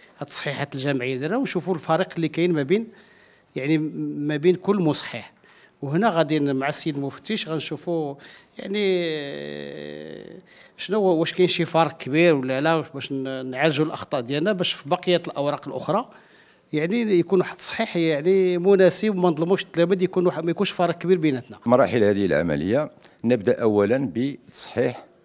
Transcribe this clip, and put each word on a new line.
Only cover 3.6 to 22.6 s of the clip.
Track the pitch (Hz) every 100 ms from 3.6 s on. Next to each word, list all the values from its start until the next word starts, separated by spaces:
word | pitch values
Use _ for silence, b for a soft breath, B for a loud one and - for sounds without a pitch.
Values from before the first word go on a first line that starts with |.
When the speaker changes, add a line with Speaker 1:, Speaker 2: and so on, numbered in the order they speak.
| 139 156
Speaker 1:
ما | 156 156 151 147 147 151
بين | 175
كل | 175 - 208
مصحح. | 160 139 - 117 - _ b b b b
وهنا | 139 160 220
غادي | 165 147 156
ن-، | 143 135
مع | 139
السيد | 156 165 143
المفتش | 139 - - 214 156
غنشوفوا | 156 - 147 175 165 147 139 B B B -
يعني، | - 208 196 180
آه، | 170 156 143 143 - 73 71 73 73 76 76 - - 190 B B B -
شنو | - 214
هو، | 190 160
واش | 165
كاين | - 180
شي | -
فرق | 165 165 151 -
كبير | 131 151 170
ولا | 143 127 131
لا، | 156 165 -
باش | 135 -
ن-، | 135 131 131 131
نعالجوا | 127 160 143 156
الأخطاء | 143 - 139
ديالنا، | 120 147 190
باش | 190 170
في | - 139
بقية | 175 185 170 170
الأوراق | - 143 143 139
الأخرى | 131 - 196 269 b b b b b _
يعني | 151 170 233 220 180
يكون | 170 190
واحد | -
التصحيح | - - - 226 175
يعني | 160 143 170 190 185 175
مناسب، | 180 196 185 180 214 185
وما | 180
نظلموش | 147 170 190
التلاميذ، | - 165 170 190
يكون | 185 185 175
واحد، | 156
ما | 170
يكونش | 165 190
فرق | - 170 170
كبير | 170 180
بيناتنا. | 156 127 - 104 120
Speaker 2:
مراحل | 123 98 113
هذه | 104 101 95
العملية | 73 85 73